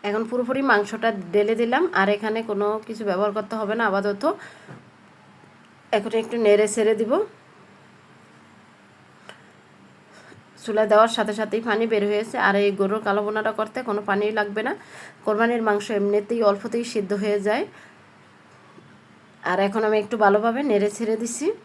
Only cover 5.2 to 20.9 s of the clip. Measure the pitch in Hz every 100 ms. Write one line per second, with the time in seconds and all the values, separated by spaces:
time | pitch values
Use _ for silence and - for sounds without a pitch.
5.2 | - - - - - - - 214 208 226
6.2 | 226 233 214 208 214 226 214 214 220 320
7.2 | 427 - - - - - - - - -
8.2 | - - - - - - - - - -
9.2 | - - - - _ - - - - -
10.2 | - - - - - 214 214 208 226 233
11.2 | 208 214 214 220 233 208 226 214 202 208
12.2 | 226 247 196 196 202 196 196 214 214 202
13.2 | 208 214 214 214 220 262 247 208 208 196
14.2 | 208 214 208 208 240 403 - - - -
15.2 | - 214 233 240 220 202 202 208 202 208
16.2 | 208 233 208 196 220 233 233 220 190 202
17.2 | 208 208 196 233 403 - - - - -
18.2 | - - - - - - - - - -
19.2 | - - - 185 196 214 214 214 208 233
20.2 | 208 202 226 240 294 208 208